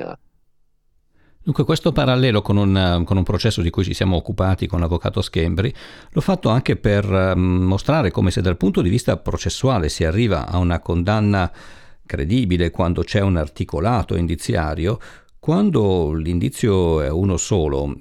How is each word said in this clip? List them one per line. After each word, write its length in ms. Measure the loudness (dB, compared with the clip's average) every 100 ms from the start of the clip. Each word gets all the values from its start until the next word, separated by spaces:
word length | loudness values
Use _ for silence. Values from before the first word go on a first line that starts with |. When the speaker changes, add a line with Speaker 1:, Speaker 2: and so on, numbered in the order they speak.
Speaker 1:
A. 160 | -10 -12 _ _ _ _ _ _ _ _ _ _ _ -8 -4
Speaker 2:
Dunque, 160 | 0
questo 280 | 0 0 0
parallelo 500 | 2 2 4 4 2
con 160 | 2 2
un, 460 | 4 4 2 2 2
con 100 | 0
un 60 |
processo 400 | 2 0 0 0
di 80 | 0
cui 120 | 0
ci 120 | -2
siamo 220 | 0 0 0
occupati 500 | -2 -2 0 0 -2
con 140 | -2
l'avvocato 420 | 0 0 -2 -4
Schembri, 500 | -2 -2 0 0 -2 -6 -14 -20 -8
l'ho 100 | -4
fatto 300 | 0 0 2
anche 260 | 2 2 0
per, 340 | 2 2 2
ehm, 300 | 2 2 2
mostrare 680 | 2 2 2 2 2 2 2
come 200 | 2 0
se 120 | 2
dal 160 | 0 0
punto 240 | 0 2
di 80 | 2
vista 260 | 0 0 -2
processuale 720 | -2 -6 -4 -2 0 0 0
si 160 | -2
arriva 420 | -2 0 0 0 -2
a 120 | 0
una 200 | 0 0
condanna 720 | -2 -2 0 0 2 0 -2 -6 -18 -20 -20 -20
credibile 640 | -10 -6 -2 0 0 0 0
quando 320 | 0 -2 -2
c'è 200 | -2 0
un 160 | 0 0
articolato 760 | -2 -6 -6 -4 -2 -2 -2
indiziario, 840 | -2 -2 -4 -2 -2 -2 -2 -2 -4 -8 -20 -20 -8
quando 760 | -2 0 2 2 2 2 0
l'indizio 880 | -2 -2 -2 -2 0 0 2 2 2
è 80 | 0
uno 300 | 0 0 0
solo, 580 | 0 0 0 -2 -4 -6